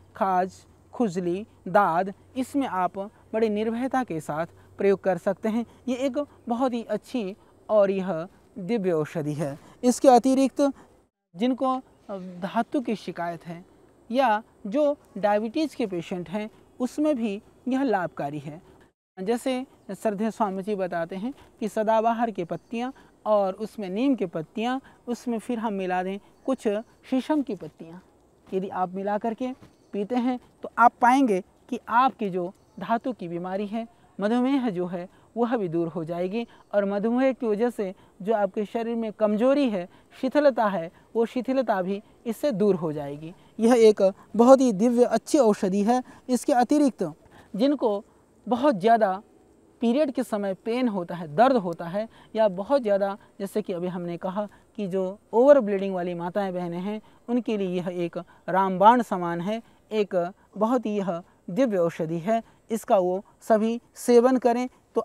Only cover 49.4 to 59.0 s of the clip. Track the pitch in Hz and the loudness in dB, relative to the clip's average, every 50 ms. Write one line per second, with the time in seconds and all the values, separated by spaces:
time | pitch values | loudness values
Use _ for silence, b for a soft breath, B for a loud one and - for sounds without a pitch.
49.4 | _ _ _ _ _ _ _ _ 233 233 240 294 311 269 240 269 240 - 226 202 | _ _ _ _ _ _ _ _ 0 2 2 2 2 0 -2 -4 -4 -4 -4 -4
50.4 | 202 196 190 - _ 226 233 254 262 233 202 190 175 175 175 170 175 151 147 180 | -4 -4 -6 -6 _ -4 -2 -2 -2 -2 -2 -4 -6 -6 -8 -10 -10 -4 2 4
51.4 | 240 269 269 233 180 180 170 170 175 170 170 208 208 b b b b b - 214 | 4 6 6 2 0 -2 -6 -8 -10 -8 -6 -8 -8 b b b b b 0 2
52.4 | 220 208 180 185 202 196 285 285 233 202 202 196 202 196 196 b b b b - | 2 2 0 -2 -2 0 0 0 2 2 0 2 0 -2 -4 b b b b -10
53.4 | 196 190 - 214 185 - 185 170 180 185 175 180 175 175 170 165 - 185 180 214 | -10 -6 -4 -6 -4 -4 -6 -6 -6 -6 -6 -6 -8 -8 -8 -8 -8 -6 -6 -6
54.4 | 208 202 b b b b _ - 208 180 185 190 185 185 202 - _ _ 202 226 | -8 -8 b b b b _ -8 -8 -4 -2 -2 -4 -4 -6 -10 _ _ 2 6
55.4 | 254 285 285 277 214 202 202 190 196 196 190 180 175 180 175 170 170 180 - 208 | 8 8 8 6 6 2 -2 -2 -2 -4 -4 -4 -4 -4 -6 -6 -6 -4 -4 -4
56.4 | 196 190 180 180 180 170 170 180 180 208 214 214 b b b b b - 240 254 | -4 -2 -4 -6 -6 -6 -6 -6 -6 -6 -8 -10 b b b b b -4 -2 -2
57.4 | 214 240 220 202 196 180 180 180 160 185 175 180 170 165 - 175 170 b b b | -2 -2 -4 -2 -2 -2 -2 -4 -4 -4 -4 -4 -6 -6 -6 -10 -12 b b b
58.4 | b - 175 185 196 190 185 175 196 220 247 247 | b -2 0 2 2 2 2 6 8 8 8 8